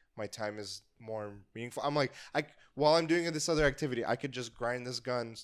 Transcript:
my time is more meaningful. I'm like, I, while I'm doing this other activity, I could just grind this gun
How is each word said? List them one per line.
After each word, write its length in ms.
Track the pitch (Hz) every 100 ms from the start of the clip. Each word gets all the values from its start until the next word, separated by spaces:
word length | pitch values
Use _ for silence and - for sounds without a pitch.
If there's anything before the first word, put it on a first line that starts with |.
| _ -
my 100 | 104
time 320 | - 107 107
is 240 | 98 - - _
more 340 | 113 110 104 101 -
meaningful. 280 | 110 120 120
I'm 140 | 143 147
like, 160 | 131 - -
I, 100 | 147 151 - -
while 200 | - 151
I'm 120 | 165 160
doing 260 | 170 170
this 160 | 151 175
other 160 | 156
activity, 400 | 143 - 151 117
I 120 | 85 120
could 160 | 139
just 200 | 123 117
grind 340 | - 120 123 123
this 140 | 123
gun 340 | 123 123 117 110